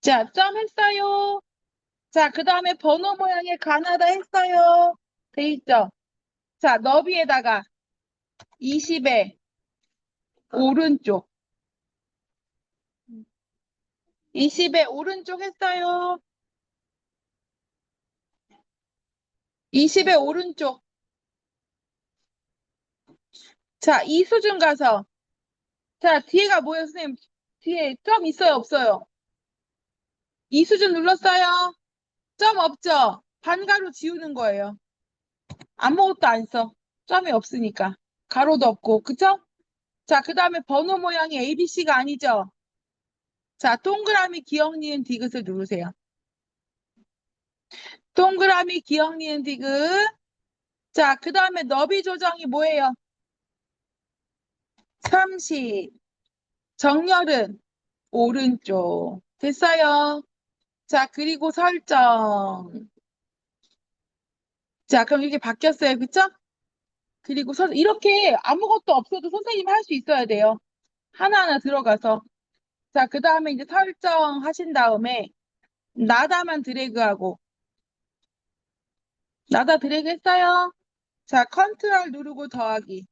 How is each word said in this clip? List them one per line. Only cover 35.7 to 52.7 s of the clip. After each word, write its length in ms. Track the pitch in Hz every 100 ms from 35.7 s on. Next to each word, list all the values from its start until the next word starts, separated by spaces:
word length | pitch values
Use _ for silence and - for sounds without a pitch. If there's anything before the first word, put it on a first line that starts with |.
| _
아무것도 500 | 254 330 381 339 277
안 180 | 226 226
써. 260 | 240 226 _ _ _ _
점이 240 | 370 359
없으니까. 640 | 233 - 254 226 - 190 190 _ _ _
가로도 360 | 254 285 311 240
없고, 340 | 214 - 220
그쵸? 380 | - 247 381 392 _ _ _ _ _ _ _
자, 140 | 294
그다음에 400 | - 339 359 349 -
번호 300 | 277 339 381
모양이 380 | 349 330 320 294
에이비씨가 600 | 254 311 349 - 311 262
아니죠? 540 | 277 277 277 220 190 _ _ _ _ _ _ _ _ _ _ _
자, 160 | - 240
동그라미 640 | 381 415 427 415 370 339
기억 360 | 262 294 302 320
니은 240 | 302 294
디귿을 400 | 254 240 247 254
누르세요. 480 | 190 190 190 190 175 - _ _ _ _ _ _ _ _ _ _ _ _ _ _ _ _ _ - - - _ -
동그라미 680 | 370 381 381 359 359 349
기억 340 | - 302 311 320
니은 260 | 311 294
디귿. 180 | 277 269 269 277 311 381 427 427 _ _ _ _ _ _ _
자, 220 | - 294 269
그다음에 480 | 330 381 370 359
너비 400 | 269 269 302 392
조정이 420 | 370 359 349 339 311
뭐예요? 480 | 277 311